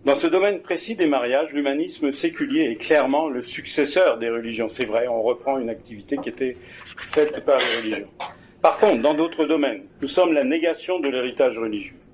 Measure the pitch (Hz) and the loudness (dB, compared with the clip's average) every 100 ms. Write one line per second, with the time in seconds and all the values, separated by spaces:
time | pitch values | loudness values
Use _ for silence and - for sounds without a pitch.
0 | 135 139 165 180 202 190 - 170 - 226 | 2 2 2 2 2 0 -4 -6 -6 0
1 | 165 135 120 135 156 143 143 139 180 - | 2 2 2 0 0 -2 -2 -2 -4 -4
2 | 143 139 170 160 139 147 139 110 - 151 | -4 -2 -4 -4 -2 0 0 -4 2 2
3 | 131 143 160 123 120 - - - 151 180 | 4 0 -2 -6 -8 -14 -6 -2 2 4
4 | 180 113 117 117 117 113 110 - 117 110 | 4 2 -2 -4 -6 -6 -6 -4 -2 -2
5 | 123 117 110 123 135 139 117 110 - 107 | 0 0 -2 -2 -4 -4 -4 -10 -14 -20
6 | - 139 127 - 131 123 - - - - | -6 -6 -6 -6 -6 -8 -18 -20 -20 -18
7 | - 156 147 - - 135 120 113 110 101 | -2 0 0 0 2 2 2 -2 -4 -6
8 | - - - - - - 165 - 214 123 | -8 -14 -14 -14 -20 2 2 6 4 6
9 | 135 151 165 165 147 160 135 104 95 - | 2 2 0 0 0 2 2 -2 -12 -8
10 | 135 - 175 147 127 160 165 160 - 185 | -2 2 4 4 2 2 0 -2 -4 -2
11 | 139 127 127 123 131 113 113 104 95 - | 0 0 -4 2 0 2 -4 -6 -10 -20
12 | - | -20